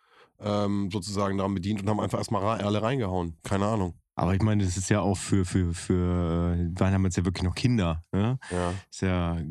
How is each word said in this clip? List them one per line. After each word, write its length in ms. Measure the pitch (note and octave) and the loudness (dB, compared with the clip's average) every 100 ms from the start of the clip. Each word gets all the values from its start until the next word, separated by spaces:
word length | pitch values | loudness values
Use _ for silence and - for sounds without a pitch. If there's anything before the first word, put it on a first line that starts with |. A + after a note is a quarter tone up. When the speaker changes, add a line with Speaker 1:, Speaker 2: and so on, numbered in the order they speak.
| _ - - - | _ -20 -20 -10
Speaker 1:
ähm, 500 | G#2 G#2 G2+ G2+ G2+ | -2 0 0 0 -2
sozusagen 460 | G#2 F2+ G2+ G2 G2 | -4 -4 -2 -2 0
daran 180 | G2 F#2+ | 0 -2
bedient 260 | F#2+ G#2+ | -2 -2
und 80 | G2 | 0
haben 120 | G#2 | 0
einfach 160 | G#2 A2 | 0 -2
erstmal 260 | G2+ G#2 | -2 -2
ra-, 220 | G2 A2+ G#2 | 0 0 0
alle 160 | G#2 | 0
reingehauen. 560 | G#2+ C#3 G#2 F2+ E2+ E2 | 0 -2 -2 -2 -4 -6
Keine 220 | - G2 G2+ | -4 0 0
Ahnung. 280 | A2 F2+ - _ - | 0 -2 -6 _ -2
Speaker 2:
Aber 140 | E2+ | 0
ich 80 | F#2+ | 2
meine, 240 | G#2+ G#2 F#2+ | 2 2 0
das 120 | F2+ | 0
ist 120 | F#2 | 0
ja 100 | G#2 | 2
auch 140 | F#2 - | 2 0
für, 300 | - G2+ F2+ | 0 0 2
für, 300 | G2 F2 E2+ | 2 0 -2
für, 800 | - F#2 F2+ F2 E2+ E2+ F2 F2 | 0 2 2 2 2 2 2 0
äh, 240 | E2+ F2+ | 0 0
waren 120 | F#2+ | 2
damals 240 | G2 F#2+ F2 | 2 2 2
ja 60 | |
wirklich 200 | F#2 F2+ | 0 0
noch 100 | F2+ | -2
Kinder, 500 | F2 A#2+ A#2+ F2 D#2+ - | 0 2 2 2 -2 -4
ne? 280 | F#2+ G#2+ B2+ - | -2 0 -2 -4
Speaker 1:
Ja. 240 | F2+ F2 F#2 - | -2 -2 -2 -8
Speaker 2:
Ist 140 | - | -4
ja, 360 | F#2+ F2+ F2 E2+ D#2 | 0 2 0 -2 -4